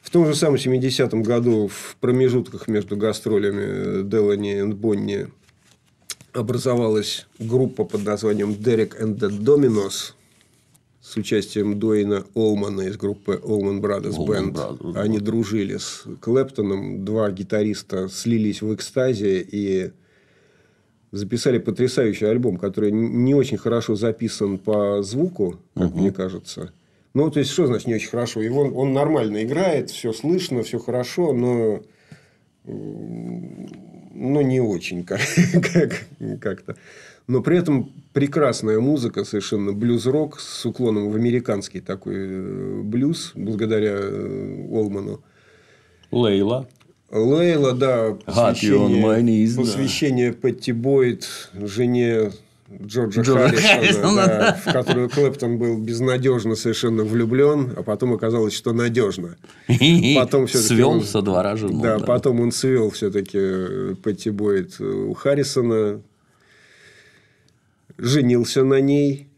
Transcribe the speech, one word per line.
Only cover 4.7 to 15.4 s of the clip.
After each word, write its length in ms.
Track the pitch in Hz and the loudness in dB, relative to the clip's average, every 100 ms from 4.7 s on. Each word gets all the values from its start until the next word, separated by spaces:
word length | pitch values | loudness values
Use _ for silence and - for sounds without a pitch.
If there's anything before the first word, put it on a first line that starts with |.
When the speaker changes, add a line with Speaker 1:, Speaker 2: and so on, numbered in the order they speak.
Speaker 1:
Бонни 520 | 101 110 101 101 101 95 _ _ _ _ _ _ _ _ - - | -2 -2 -2 -2 -6 -8 _ _ _ _ _ _ _ _ -16 -10
образовалась 960 | - 113 117 131 120 113 107 101 - - _ | -8 -4 -2 0 0 2 0 -2 -8 -12 _
группа 440 | 113 127 131 - | -2 0 0 -2
под 200 | 104 104 | -4 -2
названием 480 | 101 104 110 104 101 | -2 -2 0 0 0
Derek 480 | 101 110 113 104 - | 0 0 2 0 -2
and 160 | 110 101 | -6 -2
the 120 | 101 | -2
Dominos 840 | 104 110 147 135 107 98 - - - _ _ _ _ _ _ _ _ | -2 4 4 6 2 -2 -6 -12 -16 _ _ _ _ _ _ _ _
с 160 | - - | -10 -8
участием 600 | 101 107 95 107 104 104 | -2 -2 -2 -2 -2 0
Дуэйна 460 | 110 107 101 101 95 | 0 2 2 -2 -4
Олмана 480 | - 110 104 101 98 | 0 0 0 -2 -4
из 140 | 95 104 | -6 -4
группы 440 | 98 101 - 95 | -6 -6 -6 -6
Allman 380 | - 107 98 101 | -2 -2 0 -2
Brothers 360 | 101 98 101 85 | -2 -2 -4 -4
Speaker 2:
Allman 100 | 85 | -2
Speaker 1:
Band. 260 | 104 95 | -2 -2
Speaker 2:
Brothers, 400 | 78 57 - 82 | -4 -8 -8 -8
да. 60 | 90 | -4
Speaker 1:
Они 160 | 104 107 | -2 0
дружили 580 | 101 113 | 0 -2